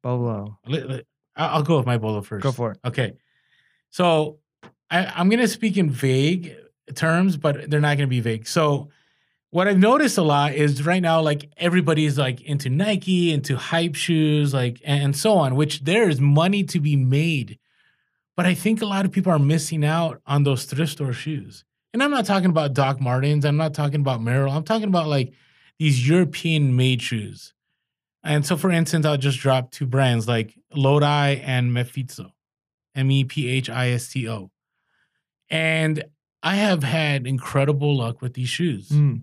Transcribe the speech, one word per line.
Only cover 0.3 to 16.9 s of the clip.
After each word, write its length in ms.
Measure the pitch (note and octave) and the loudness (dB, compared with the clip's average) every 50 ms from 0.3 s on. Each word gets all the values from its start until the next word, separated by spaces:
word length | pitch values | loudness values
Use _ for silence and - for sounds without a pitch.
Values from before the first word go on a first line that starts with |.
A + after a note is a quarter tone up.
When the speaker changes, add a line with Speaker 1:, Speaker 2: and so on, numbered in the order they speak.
| A2 G#2 G2+ G#2 G#2 _ _ | -4 -6 -8 -10 -14 _ _
Speaker 2:
Let, 240 | A#2+ C#3 D#3+ B2+ B2 | -6 -6 -6 -6 -8
let, 160 | C3+ B2 - _ _ _ _ _ _ | -10 -10 -12 _ _ _ _ _ _
I, 120 | - D#3 E3 | -6 -4 -2
I'll 160 | C#3+ D#3+ D3 | 0 0 2
go 120 | D3 E3 | 2 2
with 100 | D3 A#2+ | 2 2
my 120 | B2 A#2+ A2+ | 0 -2 0
bolo 240 | G#2+ A2 G#2+ G#2 | 0 -2 -4 -4
first. 220 | G2 - A2 G2+ G2 | -6 -8 -10 -4 -4
Speaker 1:
Go 100 | C#3 A#2+ | -4 -4
for 180 | A#2 A#2+ A2+ | -2 -6 -6
it. 80 | G2 - _ | -8 -8 _
Speaker 2:
Okay. 320 | B2 A#2 - B2 G#2 - _ _ _ _ _ _ _ _ _ _ _ _ _ _ _ | -8 -4 -4 -4 -4 -6 _ _ _ _ _ _ _ _ _ _ _ _ _ _ _
So 500 | _ - F3+ F3 E3 D#3 D#3 D3+ D3+ _ _ _ _ _ - - _ _ _ _ | _ 0 2 2 2 2 0 -2 -6 _ _ _ _ _ -20 -20 _ _ _ _
I, 220 | D#3 F3 F#3 - - | -2 -2 -2 -2 -4
I'm 160 | F3 F3 F#3+ | 0 2 2
gonna 180 | A3 A#3+ B3+ G#3+ | 4 4 2 0
speak 280 | A3+ - - G#3+ F#3 | 0 -2 -2 -2 0
in 140 | G3 F#3 D3+ | 2 0 0
vague 680 | C3 A#2+ - C3+ B2+ C3 C#3 D3+ F3+ F#3 E3+ E3+ - - - _ _ _ _ - C3+ | 0 0 0 0 2 2 2 2 0 -2 -4 -10 -16 -20 -20 _ _ _ _ -16 -6
terms, 420 | - - D#3+ E3 E3+ F#3 G3 F3 | -2 0 0 2 2 2 2 0
but 340 | D3 C#3+ D#3 C3+ C#3+ - - | 0 0 -2 -2 -2 -4 -2
they're 120 | D3 D3+ | 0 2
not 160 | D3+ D3 C#3+ C#3+ | 2 2 2 0
gonna 100 | C#3+ C3+ | 0 0
be 120 | B2+ B2 | 0 0
vague. 260 | A2 A#2 A2+ A2 A2 - | -2 -2 -4 -4 -6 -4
So 420 | - F3 D#3 D3+ C#3+ C#3 C#3+ - _ _ _ _ _ _ _ _ _ _ _ _ | 0 0 2 2 0 -2 -4 -10 _ _ _ _ _ _ _ _ _ _ _ _
what 180 | - E3+ F#3 G3+ | -2 0 0 2
I've 120 | G3+ F#3+ | 4 6
noticed 380 | F#3+ G#3+ B3+ D4 D#4 B3+ - - | 6 6 6 4 2 2 2 2
a 40 | |
lot 320 | F3 D3+ C#3+ C#3+ C#3+ D3 C3+ | 2 4 4 2 2 0 2
is 320 | D3 D3 D3 C#3+ B2+ C#3+ | 2 2 2 2 0 0
right 160 | E3 F3 F#3 | 0 0 2
now, 200 | F3 E3 E3 E3 | 2 2 2 2
like, 280 | D#3+ D#3 D3+ D3 - - _ - | 2 2 0 -2 -6 -14 _ -2
everybody's, 600 | F3 F3 E3+ F#3 F3 C#3+ D#3+ D3 D#3 D3+ C#3+ D3 | -2 2 2 2 2 2 2 2 2 0 0 0
like, 240 | C#3+ C3 B2 A#2+ | 0 -2 -2 -6
into 280 | - - D3 C#3 - B2+ | -6 -6 -6 -4 -2 -2
Nike, 640 | B2+ D3 G3 G#3+ G#3 F#3+ - F#3 F#3 F3+ F3 E3+ | -2 0 0 0 0 -2 0 0 0 2 2 2
into 240 | D#3+ C#3+ - - C#3 | 0 -2 -2 -2 -4
hype 400 | A#2+ - - - E3+ E3+ E3+ D3 | -6 -4 -2 -2 0 0 -2 -4
shoes, 580 | - - - E3+ D#3 D#3 D3+ D3+ D3+ D3 C#3+ C3 | -6 -2 0 0 2 2 2 2 2 0 0 0
like, 280 | C3+ B2 B2 A#2+ - - | 0 -2 -2 -4 -6 -4
and, 200 | - C#3+ C#3+ C#3+ | -2 -2 0 0
and 120 | C#3+ C#3 | 0 -2
so 180 | C#3+ - A3 G#3+ | 0 2 2 4
on, 220 | F#3+ D3+ C3 C3 | 4 4 2 2
which 280 | C3+ D3+ D3 - - C3+ | 0 0 0 -2 -6 -2
there 240 | D3 F3 A3 A#3 F#3+ | 0 2 2 4 2
is 100 | D3+ B2+ | 2 2
money 440 | C#3+ C#3+ C#3+ D3+ E3 F#3 G3 G#3 G3 | 2 4 4 4 4 2 2 0 -2
to 140 | - - F3+ | -2 -2 -2
be 160 | C#3+ D3+ | 0 0